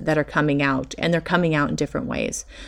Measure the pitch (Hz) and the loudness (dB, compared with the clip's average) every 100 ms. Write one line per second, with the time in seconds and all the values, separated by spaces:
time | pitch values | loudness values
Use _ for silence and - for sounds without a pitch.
0 | - 151 143 160 151 143 139 135 - - | 0 0 0 0 2 2 2 0 -4 -2
1 | 165 165 160 180 170 151 143 151 143 - | 0 0 2 2 4 2 2 0 -2 -2
2 | - 67 55 - - - | -4 -2 -4 -6 -10 -16